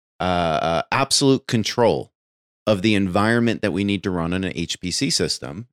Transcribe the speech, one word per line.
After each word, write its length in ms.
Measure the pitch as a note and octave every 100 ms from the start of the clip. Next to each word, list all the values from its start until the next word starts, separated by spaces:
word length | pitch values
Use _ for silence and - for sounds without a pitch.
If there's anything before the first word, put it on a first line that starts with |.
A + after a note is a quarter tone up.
| _ _
uh, 40 |
uh, 580 | F2+ F2 E2 D#2 E2 E2 -
absolute 560 | A#2+ C#3 - C#3 C3+ -
control 640 | A#2 G2+ - A#2 C#2+ A#1+ _ _ _ _ _ -
of 140 | G#2
the 140 | G2+ G#2
environment 680 | G2 F#2 G#2+ A#2 A#2 G2+
that 100 | G#2
we 120 | E2
need 200 | G2+ G2+
to 80 | G2+
run 220 | F2+ E2
on 100 | F2+
an 80 | F#2 C#2+
H 260 | E2+ -
P 100 | F#2
C 180 | - C#3
system, 580 | - E2+ - B1+ D#2 A#2+